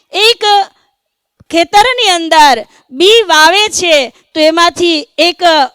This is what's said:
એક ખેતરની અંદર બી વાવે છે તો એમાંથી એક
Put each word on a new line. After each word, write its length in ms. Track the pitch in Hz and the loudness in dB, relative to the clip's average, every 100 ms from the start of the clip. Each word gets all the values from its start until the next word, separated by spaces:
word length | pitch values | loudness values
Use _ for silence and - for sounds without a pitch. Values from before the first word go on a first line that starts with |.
| _ | _
એક 320 | 359 427 466 415 403 381 _ _ _ _ _ _ _ - | -4 -2 -2 0 0 -2 _ _ _ _ _ _ _ -6
ખેતરની 580 | 320 339 415 466 494 440 | -4 0 0 0 0 -2
અંદર 580 | 349 330 320 294 233 208 _ _ | -2 0 2 2 2 -6 _ _
બી 320 | 254 359 466 392 | -2 2 2 2
વાવે 420 | 311 311 381 427 | 2 2 2 -2
છે 440 | - 349 302 247 - _ | -4 -2 0 -2 -10 _
તો 60 | 320 | -2
એમાંથી 680 | 311 330 339 - 349 311 - - | 0 0 -2 -2 -2 -4 -6 -4
એક 240 | 330 339 349 311 254 | -2 0 0 0 -2